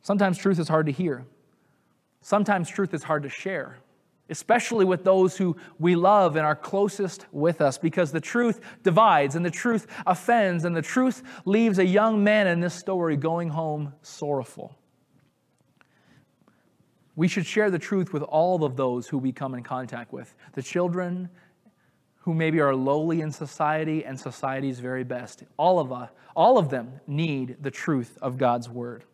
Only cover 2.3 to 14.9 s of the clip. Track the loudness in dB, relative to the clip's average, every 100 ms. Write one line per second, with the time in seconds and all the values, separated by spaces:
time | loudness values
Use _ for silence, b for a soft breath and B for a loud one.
2.3 | 0 2 0 -2 -4 -4 -4 -2 -4 -2
3.3 | -10 -8 -8 -10 -16 _ _ _ _ _
4.3 | -14 2 2 2 2 2 4 4 4 4
5.3 | 2 -2 -2 B B 2 4 6 6 4
6.3 | 2 0 -2 -2 -2 -2 -2 -6 -8 -14
7.3 | -2 0 2 0 2 -2 0 -2 -2 -4
8.3 | 0 0 0 B B 2 6 6 6 2
9.3 | 0 -4 -2 -2 -2 -4 B -2 0 2
10.3 | 2 2 0 -2 -2 -2 2 2 0 B
11.3 | B 0 4 4 4 4 6 4 4 4
12.3 | 4 4 2 -2 -4 -4 -2 0 0 0
13.3 | -2 -4 -4 -4 -6 -8 -12 -20 -12 -6
14.3 | -6 -6 -14 -18 -20 _